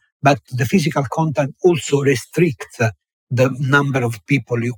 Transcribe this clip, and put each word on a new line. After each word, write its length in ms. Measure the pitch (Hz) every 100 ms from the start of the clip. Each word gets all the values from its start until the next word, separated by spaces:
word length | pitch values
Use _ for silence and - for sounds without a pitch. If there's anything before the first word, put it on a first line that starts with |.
| _ _
but 180 | 139 139 _
the 140 | 127
physical 400 | 127 196 151 151 135
contact 400 | - 160 143 139 -
also 380 | 185 170 - 143
restricts, 800 | 135 131 - - 165 117 - -
uh, 100 | 113 - _ _ _
the 240 | 120 131 127
number 420 | 135 143 139 135
of 220 | 120 117 -
people 380 | 139 117 120
you 100 | 117